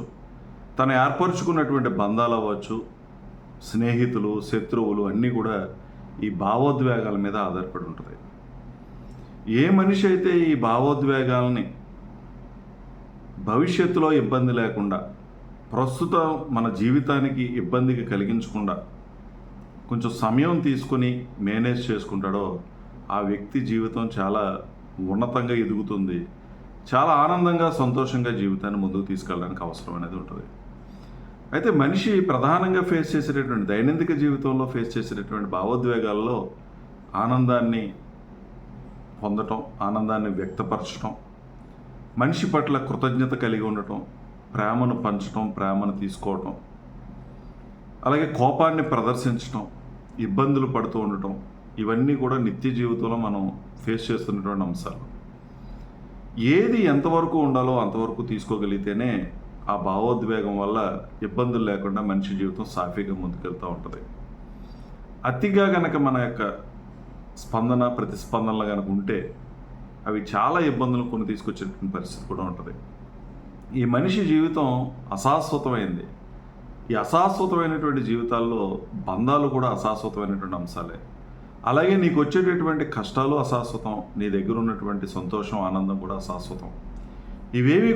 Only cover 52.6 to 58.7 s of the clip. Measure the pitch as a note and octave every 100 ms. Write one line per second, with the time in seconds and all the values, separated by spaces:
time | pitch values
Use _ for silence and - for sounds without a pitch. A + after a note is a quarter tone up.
52.6 | C3 A#2+ A#2+ A#2 A2+ A#2 G#2+ G2+ F#2+ -
53.6 | - - - A2+ - A2 - G2+ G2 G2
54.6 | F2+ F2 E2+ - - - - - - -
55.6 | - - - - - - - A#2 A#2 E3+
56.6 | A#3 A#3 F3+ C#3+ E3 E3 E3 E3 C#3+ B2+
57.6 | B2+ B2+ G2+ A2+ A2+ A#2 A#2+ G#2+ G2 G#2+
58.6 | G2+